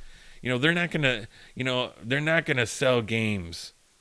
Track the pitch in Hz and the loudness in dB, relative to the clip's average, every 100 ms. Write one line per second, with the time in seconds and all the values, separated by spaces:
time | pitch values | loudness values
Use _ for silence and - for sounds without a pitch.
0 | - - - - 120 123 151 175 170 160 | -14 -18 -20 -8 -2 2 2 2 0 2
1 | 135 113 113 - - - 131 127 117 - | 2 0 -4 -18 -14 -6 -2 0 -2 -6
2 | 107 139 156 165 160 131 113 - 131 123 | -4 -2 2 2 2 0 0 2 2 4
3 | 107 113 110 101 82 82 - - _ _ | 2 0 0 -2 -6 -10 -14 -18 _ _